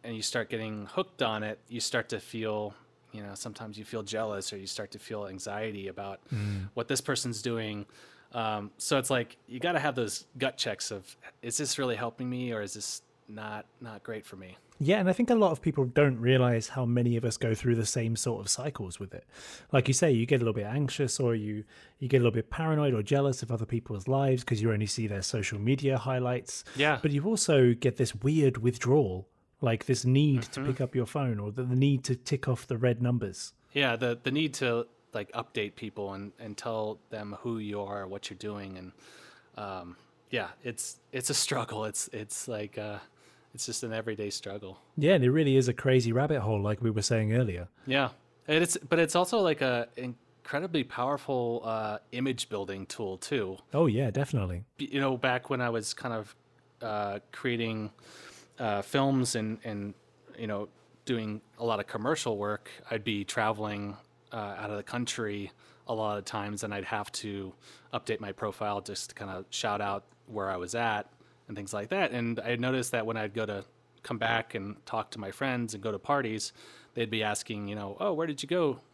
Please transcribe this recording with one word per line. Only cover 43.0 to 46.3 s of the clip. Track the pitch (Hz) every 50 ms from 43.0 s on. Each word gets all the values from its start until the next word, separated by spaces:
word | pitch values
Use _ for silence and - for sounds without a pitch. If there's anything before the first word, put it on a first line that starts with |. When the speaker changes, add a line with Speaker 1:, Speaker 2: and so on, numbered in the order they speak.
| - - _ _ - - - _ _ _ _
Speaker 1:
it's | - -
just | - 117 - -
an | 117
everyday | 110 110 110 113 110 101 107 104
struggle. | - - - 101 98 101 101 95 95 - _ _ _ -
Speaker 2:
Yeah, | 147 156 196
and | 135 127
it | 123
really | 131 156 160 143 135 131
is | 127 123
a | 123
crazy | - - 135 131 127 120 117 113
rabbit | 123 139 151